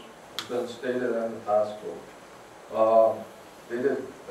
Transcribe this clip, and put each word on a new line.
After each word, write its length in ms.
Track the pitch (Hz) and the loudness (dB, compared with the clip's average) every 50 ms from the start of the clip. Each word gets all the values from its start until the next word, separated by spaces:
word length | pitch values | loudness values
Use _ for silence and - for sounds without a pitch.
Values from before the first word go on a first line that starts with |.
| - - - - - - - | -16 -20 -20 -20 -20 -16 -14
has 100 | - - | -14 -10
been 200 | - 120 123 113 | -6 -6 -6 -4
stated, 360 | - - - - 127 123 123 120 | -6 -8 -6 -6 -4 -2 -2 -2
and 320 | 113 113 113 113 113 110 | -2 -2 -2 -2 -4 -6
the 40 | 107 - | -8 -2
passcode. 580 | 107 104 107 107 - - - - - - - - - - - - - - - - - - - - - - | 2 2 2 2 2 -2 -8 -10 -10 -10 -10 -14 -16 -20 -20 -20 -20 -20 -20 -20 -20 -20 -20 -14 -6 0
Um, 500 | 110 110 110 113 113 113 110 110 107 - - - - - - - - - - | 2 4 6 8 8 8 6 4 0 -8 -12 -16 -20 -20 -20 -20 -20 -10 -8
dated 340 | 120 123 135 139 127 - - - - - - 127 | -4 0 0 0 0 0 -4 -8 -14 -16 -14 -14